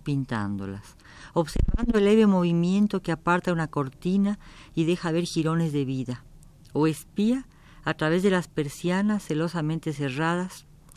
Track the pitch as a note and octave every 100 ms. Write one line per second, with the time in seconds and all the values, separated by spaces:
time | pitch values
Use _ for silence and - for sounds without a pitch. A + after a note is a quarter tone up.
0 | - C#3 C3 A#2 G2+ G2+ G2 G2 - -
1 | - - - - D#3+ - - - A#3 A3
2 | G3+ A3 G#3+ F#3 F3 E3+ F3 G3 G#3 F#3+
3 | - D#3+ - F3 F#3 E3+ D#3 - C3+ -
4 | F3 F#3+ G3+ G#3 - - - - D#3+ F3
5 | F3 D#3+ E3+ E3 D#3 E3 E3 C#3+ C3 C3
6 | B2 B2 - - - - - C#3 D#3 D3+
7 | - - G#3+ C4 - - - - - D#3
8 | D#3 F3 G3 F#3 - - C#3+ - E3+ F#3
9 | G#3 G#3 - D3+ E3 E3+ D3+ D#3+ D#3+ C#3+
10 | C#3 C3 D#3+ F3 F3+ - - - -